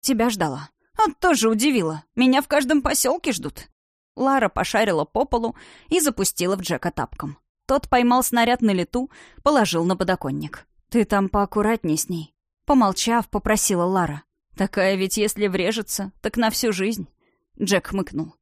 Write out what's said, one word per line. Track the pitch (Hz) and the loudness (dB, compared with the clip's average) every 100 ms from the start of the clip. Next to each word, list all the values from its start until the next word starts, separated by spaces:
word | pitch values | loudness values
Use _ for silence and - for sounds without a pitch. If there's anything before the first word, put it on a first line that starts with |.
Тебя | - 240 233 | -2 0 0
ждала». | 208 156 135 147 _ _ - | 0 -4 -4 -12 _ _ -2
«А | 427 - | 0 2
тоже | 359 277 226 | 2 4 2
удивила. | 220 269 254 165 156 _ - | 2 2 2 0 -4 _ 2
Меня | 254 254 | 4 4
в | 285 | 2
каждом | 294 262 302 | 0 2 0
поселке | 262 294 - 339 320 | 2 0 0 0 -2
ждут». | 190 175 - - _ _ _ _ - | -4 -6 -12 -20 _ _ _ _ -2
Лара | 262 269 214 | 0 2 0
пошарила | - 175 214 214 165 - | -2 -2 0 2 0 -2
по | - 277 | -2 -2
полу | 240 226 - - - - | -2 -4 -10 -20 -20 -2
и | 339 | 0
запустила | 302 - 190 - 180 190 | 0 0 -4 -2 -2 -2
в | |
Джека | 185 165 175 | -2 -4 -4
тапком. | - 127 - 143 143 _ _ - | -4 -8 -8 -12 -12 _ _ -2
Тот | 269 - | -2 2
поймал | 247 240 247 | 2 4 2
снаряд | 254 240 233 240 | 2 2 2 2
на | 220 | 2
лету, | 190 175 240 262 - - - | 2 0 -4 -6 -12 -20 -4
положил | - 294 214 170 170 | 2 4 2 0 0
на | 185 | 0
подоконник. | 185 185 139 143 151 - - _ _ | -2 -2 -4 -6 -8 -12 -20 _ _
«Ты | 233 | 0
там | 208 202 190 | 2 0 0
поаккуратней | 208 202 214 208 226 165 156 | 0 0 0 0 0 -2 -2
с | - | -2
ней», | 175 156 _ _ _ - | -6 -8 _ _ _ 0
помолчав, | 277 208 185 - 233 220 | 4 4 0 0 0 0
попросила | 208 - 214 - 185 175 | -6 0 0 2 0 2
Лара. | 190 165 147 _ _ _ - | 0 0 -4 _ _ _ -6
«Такая | 196 - 190 196 | -4 0 0 0
ведь, | 190 214 | -2 -2
если | 208 - 208 | -2 0 -2
врежется, | 185 180 220 208 - 190 _ | 0 -2 -2 -6 -8 -8 _
так | 220 233 | -6 0
на | 226 | 0
всю | 220 240 | 0 -2
жизнь». | 185 190 214 170 _ _ _ _ _ | -2 -2 -4 -10 _ _ _ _ _
Джек | 190 196 - | 0 0 0
хмыкнул. | 196 190 147 160 _ | -6 -4 -6 -10 _